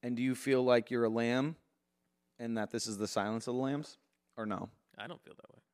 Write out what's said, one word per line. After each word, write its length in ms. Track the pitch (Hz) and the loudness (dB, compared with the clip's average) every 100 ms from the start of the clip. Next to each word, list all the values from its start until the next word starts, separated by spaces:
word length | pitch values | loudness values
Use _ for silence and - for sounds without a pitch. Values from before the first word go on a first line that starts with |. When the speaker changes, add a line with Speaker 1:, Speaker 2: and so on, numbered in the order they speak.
Speaker 1:
And 140 | 123 120 | -4 0
do 60 | |
you 120 | 127 123 | 0 0
feel 280 | - 131 | 2 4
like 260 | 127 120 113 | 6 6 4
you're 140 | 123 117 | 2 2
a 40 | |
lamb 460 | 113 117 123 143 160 _ _ _ _ _ _ _ _ | 2 2 2 0 -4 _ _ _ _ _ _ _ _
and 180 | 117 113 | -4 -2
that 140 | 104 | -2
this 160 | 117 117 | -4 -6
is 100 | 101 | -4
the 100 | 107 | -2
silence 400 | - 101 110 110 | 0 0 -2 -4
of 60 | 123 | -2
the 60 | |
lambs, 360 | 131 143 151 - _ _ _ - | -2 -4 -6 -16 _ _ _ -10
or 100 | 110 | -6
no? 240 | 95 101 _ _ - | -6 -8 _ _ -16
Speaker 2:
I 100 | 107 | -14
don't 140 | 175 | -14
feel 120 | - - | -18 -20
that 140 | - | -20
way. 60 | - _ | -20 _